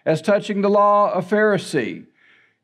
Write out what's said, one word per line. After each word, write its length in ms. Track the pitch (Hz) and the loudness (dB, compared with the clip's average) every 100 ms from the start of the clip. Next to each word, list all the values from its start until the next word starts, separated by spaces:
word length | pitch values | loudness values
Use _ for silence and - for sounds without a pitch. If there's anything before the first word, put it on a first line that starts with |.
| 143 | -4
as 160 | 160 | -2
touching 400 | 214 202 - 202 | 0 -2 -2 -2
the 80 | 196 | 2
law, 420 | 202 202 208 202 | 2 4 2 0
a 100 | 185 | -2
Pharisee, 840 | 180 208 214 190 - 151 104 82 - _ _ _ _ _ | -2 0 2 0 -2 -4 -4 -8 -16 _ _ _ _ _